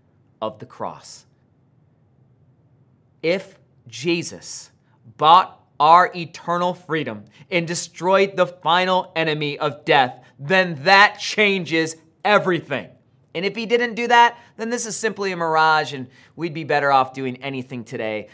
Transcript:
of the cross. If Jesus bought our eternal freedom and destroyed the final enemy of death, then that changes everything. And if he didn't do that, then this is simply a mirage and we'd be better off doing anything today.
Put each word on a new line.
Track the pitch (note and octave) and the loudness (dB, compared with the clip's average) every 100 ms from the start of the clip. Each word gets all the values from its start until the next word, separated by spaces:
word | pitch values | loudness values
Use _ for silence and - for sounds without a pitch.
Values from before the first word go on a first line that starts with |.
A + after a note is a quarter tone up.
| _ _ _ _ | _ _ _ _
of | A2 - | -8 -8
the | B2 | -16
cross. | - F#2+ D2 - - _ _ _ _ _ _ _ _ _ _ _ _ _ _ _ _ _ _ _ _ | -12 -12 -12 -20 -20 _ _ _ _ _ _ _ _ _ _ _ _ _ _ _ _ _ _ _ _
If | D#3+ F#3 - - _ _ A#2+ | -2 -2 -6 -20 _ _ -18
Jesus | A2+ E3 E3+ - E2+ - - - _ _ _ A#2 - | -6 -2 -2 -4 -12 -16 -16 -18 _ _ _ -20 2
bought | D3+ F3+ - - _ - | 6 6 4 -6 _ 0
our | D3+ F3 F3 F3+ | 6 6 4 -2
eternal | D#3+ - - F3 F3+ | -12 -10 -6 -2 -2
freedom | F3+ - D#3 B2 G#2 G2+ _ - | -4 -6 -6 -6 -10 -16 _ -6
and | F3 E3 | -4 -4
destroyed | E3+ - - F3 F#3+ G3 F3+ | -6 -10 -6 0 2 2 0
the | F3+ | -2
final | - D3+ F3+ F#3 F#3 F3+ D#3+ | -2 0 0 2 0 -2 -4
enemy | D#3+ D3+ D3 C#3+ | -2 -2 -4 -4
of | D3+ D3 - | -4 -4 0
death, | D3 B2+ - - - | 2 2 -4 -20 -14
then | C#3+ F#3+ F3+ C#3+ | 0 0 0 -2
that | D#3+ G3 G#3 - | 4 6 6 2
changes | - - G#3 G3 D3 D#3+ D#3+ - _ _ | -6 0 0 0 -2 -2 -2 -6 _ _
everything. | G3+ G3+ F#3 E3 - B2+ - _ _ _ _ | 2 2 2 -2 -4 -8 -8 _ _ _ _
And | D#3 G3 | -6 -6
if | G#3 | -6
he | A3 | -2
didn't | A#3+ A#3+ G#3+ | 0 0 -4
do | A#3+ | 0
that, | A#3+ A#3 - - - | 4 4 0 -16 -12
then | A3+ | -6
this | A#3+ A3+ | -6 -6
is | - | -4
simply | A3 G3 G3 | -6 -4 -6
a | F3 | -4
mirage | E3 D#3 D#3+ D#3 C#3 | 0 2 4 4 0
and | C3+ B2+ _ _ - | -6 -12 _ _ -10
we'd | E3 | -8
be | D#3 | -6
better | D#3 D3 C#3 | -2 0 4
off | C3+ C3 | 2 2
doing | C#3 C3 B2 | -4 -8 -6
anything | C#3 C3+ B2 B2 | -8 -10 -10 -14
today. | A2 B2 A2 G#2+ - | -12 -8 -6 -6 -10